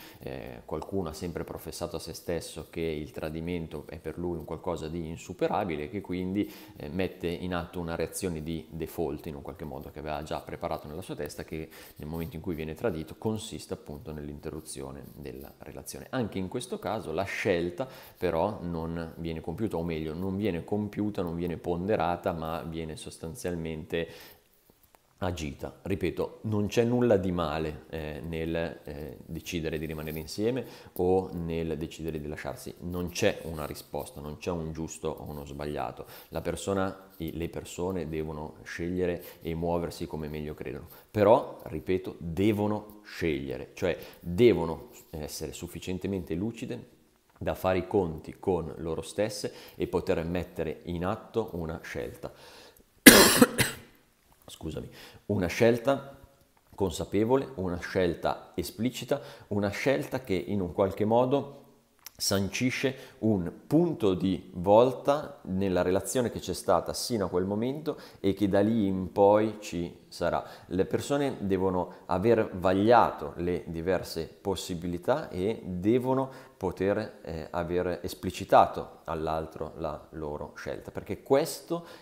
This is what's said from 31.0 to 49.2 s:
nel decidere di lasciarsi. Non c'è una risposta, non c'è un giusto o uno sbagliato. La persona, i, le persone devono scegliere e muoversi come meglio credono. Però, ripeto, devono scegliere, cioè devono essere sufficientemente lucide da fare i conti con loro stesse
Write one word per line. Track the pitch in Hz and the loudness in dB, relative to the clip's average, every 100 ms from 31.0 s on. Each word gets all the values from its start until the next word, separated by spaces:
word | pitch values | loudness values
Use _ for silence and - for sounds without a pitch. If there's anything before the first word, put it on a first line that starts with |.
| 90 95 92 | 4 4 2
nel | 87 82 82 82 76 | -2 -2 -2 0 -2
decidere | 78 - 80 78 | -4 -6 -6 -4
di | 73 | -6
lasciarsi. | 73 71 65 - - | -6 -8 -8 -10 -10
Non | 87 90 87 | -6 -4 -4
c'è | - 104 - | 2 2 2
una | 78 82 73 | -4 -6 -6
risposta, | 73 - 73 71 - | -8 -8 -8 -8 -10
non | 73 73 | -10 -6
c'è | - | -4
un | 87 80 | -4 -4
giusto | 80 80 - 80 | -6 -6 -6 -6
o | 73 | -6
uno | - 73 71 | -8 -10 -10
sbagliato. | 71 76 71 60 65 - - - | -6 -4 -4 -4 -6 -14 -16 -10
La | 80 | -4
persona, | 85 87 - 98 95 - - - | -2 -2 0 2 2 -2 -12 -8
i, | 82 - | -6 -2
le | 82 | -4
persone | 76 - - 87 95 78 | -4 -8 -4 -2 -2 -2
devono | 80 78 76 76 - | -4 -4 -6 -8 -10
scegliere | - - 85 90 90 85 - - | -12 -6 -2 2 2 0 -6 -10
e | - 80 | -6 -2
muoversi | 85 85 82 - 82 | 0 0 -2 -4 -6
come | 80 76 | -6 -6
meglio | 76 76 | -6 -6
credono. | 76 - 71 82 - - | -8 -8 -10 -12 -18 -6
Però, | 107 101 123 - - | 6 10 10 8 -6
ripeto, | - 80 - 92 98 - | -8 -6 0 0 0 -8
devono | 85 82 101 104 104 107 - - | -4 2 4 4 2 0 -6 -16
scegliere, | - - 87 71 67 64 64 | -16 -2 0 0 -2 -6 -8
cioè | - 92 80 - - | -2 -2 -2 -6 -12
devono | 85 87 120 90 82 78 - - - | -4 8 8 8 4 -4 -8 -20 -12
essere | 80 73 - 78 | -8 -8 -6 -8
sufficientemente | - 87 87 - 92 92 98 82 80 | -6 -10 -8 -6 -4 -2 -2 -2 -2
lucide | 107 113 120 113 - - _ _ _ _ | -2 -4 -8 -8 -12 -20 _ _ _ _
da | 87 | -2
fare | 78 92 92 | 0 2 2
i | 87 | 4
conti | 104 87 78 - - | 4 2 0 -10 -4
con | - 90 80 - | 0 2 0 -6
loro | 82 80 | -4 -4
stesse | - - | -4 -2